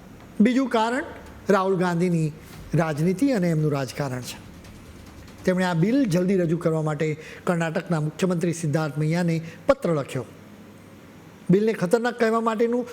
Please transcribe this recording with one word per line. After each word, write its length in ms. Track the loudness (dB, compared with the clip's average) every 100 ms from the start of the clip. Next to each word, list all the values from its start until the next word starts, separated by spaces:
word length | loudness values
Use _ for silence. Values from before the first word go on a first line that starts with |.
| -20 -20 -4 4
બીજું 300 | 4 4 2
કારણ 360 | 2 0 -2 -6 -12 -18 -6 2
રાહુલ 240 | 2 4 2
ગાંધીની 520 | 2 2 2 2 0 -4 -16 -18 -2
રાજનીતિ 520 | 0 0 0 0 2 2
અને 140 | 4 2
એમનું 220 | 2 2
રાજકારણ 520 | 0 -2 -4 -4 -6
છે. 140 | -8 -12 -16 -18 -20 -20 -20 -20 -20 -20 -18 -6
તેમણે 240 | 0 2 2
આ 100 | 2
બિલ 220 | 4 4 2
જલ્દી 300 | 2 2 2
રજૂ 220 | 2 0
કરવા 200 | 0 0
માટે 240 | -2 -2 -2 -4 -10 -6
કર્ણાટકના 580 | -2 0 0 -2 -2 -2
મુખ્યમંત્રી 520 | -2 -2 0 0 0
સિદ્ધાર્થ 440 | -2 0 0 0 -2
મૈયાને 380 | 0 0 0 -2 -4 -2 0
પત્ર 260 | 2 2
લખ્યો. 340 | -2 -2 -6 -8 -14 -20 -20 -20 -20 -20 -20 -20 -20 -20 -6 2
બિલને 240 | 4 2
ખતરનાક 420 | -2 0 2 0 0
કહેવા 240 | 0 2
માટેનું 440 | 0 0 0 0 -4